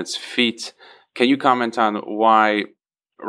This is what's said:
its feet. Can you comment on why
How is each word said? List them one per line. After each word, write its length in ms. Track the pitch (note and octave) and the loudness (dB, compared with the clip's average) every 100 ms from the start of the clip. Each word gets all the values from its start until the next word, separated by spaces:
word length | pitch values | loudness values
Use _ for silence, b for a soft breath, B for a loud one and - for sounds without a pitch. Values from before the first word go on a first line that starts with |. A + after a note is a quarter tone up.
its 100 | F2 - | -6 -10
feet. 580 | - - A#2 A#2 - _ b b b - | -8 -2 -2 -2 -14 _ b b b -2
Can 100 | B2 | 0
you 60 | C3+ C#3 | 2 2
comment 260 | B2 A#2 A#2+ | 0 -2 0
on 140 | A2 G#2 - G#2 | -2 -2 -6 0
why 420 | A2+ A2 G#2+ G#2+ G2 _ _ _ _ _ | 4 4 4 0 -4 _ _ _ _ _